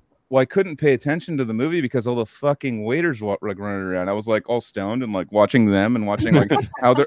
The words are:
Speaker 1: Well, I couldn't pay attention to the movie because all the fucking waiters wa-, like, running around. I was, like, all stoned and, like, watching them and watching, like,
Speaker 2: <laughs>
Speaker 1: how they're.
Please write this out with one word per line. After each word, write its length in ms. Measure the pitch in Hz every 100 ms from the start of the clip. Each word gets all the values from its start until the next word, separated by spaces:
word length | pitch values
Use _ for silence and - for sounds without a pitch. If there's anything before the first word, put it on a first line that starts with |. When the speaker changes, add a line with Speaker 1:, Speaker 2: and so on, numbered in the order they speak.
| _ _ _
Speaker 1:
Well, 120 | 131
I 40 | 131
couldn't 320 | 196 180 151
pay 160 | 151
attention 420 | 127 147 165 - 147
to 80 | 120
the 80 |
movie 280 | 110 147 175
because 260 | 127 131 113
all 80 | 120
the 100 | 110
fucking 580 | - 143 143 135 113 107
waiters 360 | 143 170 117
wa-, 160 | 107 101
like, 180 | 104 95
running 220 | 104 98
around. 260 | 92 92 92
I 40 |
was, 140 | 104 107
like, 220 | 107 -
all 120 | 120
stoned 420 | - 104 98 120
and, 100 | 120
like, 180 | 98 87
watching 340 | 104 104 127 107
them 280 | 98 107 120
and 120 | 104
watching, 260 | 104 -
like, 160 | 151 104
Speaker 2:
<laughs> 300 | 143 - -
Speaker 1:
how 120 | 123
they're. 120 | 127